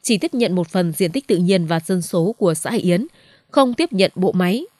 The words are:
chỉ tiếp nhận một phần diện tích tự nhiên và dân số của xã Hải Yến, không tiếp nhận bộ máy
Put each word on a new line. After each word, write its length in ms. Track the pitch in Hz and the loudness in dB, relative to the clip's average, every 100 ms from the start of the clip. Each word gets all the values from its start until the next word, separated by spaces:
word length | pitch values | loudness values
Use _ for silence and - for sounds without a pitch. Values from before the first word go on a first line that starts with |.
chỉ 160 | - 208 | 0 0
tiếp 160 | 330 | 0
nhận 220 | 247 226 185 | -2 0 0
một 140 | 165 | -2
phần 220 | 190 175 156 | -2 -2 -2
diện 140 | 180 | -2
tích 160 | 269 - | -2 -2
tự 100 | 185 | 0
nhiên 280 | 180 190 165 | 2 0 0
và 140 | 165 160 | -2 -2
dân 160 | 185 | -4
số 340 | 160 180 170 233 | -2 0 0 0
của 160 | 190 | -2
xã 160 | 160 - | 0 -4
Hải 100 | 220 | -2
Yến, 280 | 180 175 294 _ _ _ _ | 0 0 -2 _ _ _ _
không 240 | - 269 | 2 2
tiếp 200 | 240 330 | 0 -2
nhận 180 | - 294 - | 2 0 2
bộ 160 | 185 | 0
máy 340 | 180 180 226 370 | 2 0 0 -6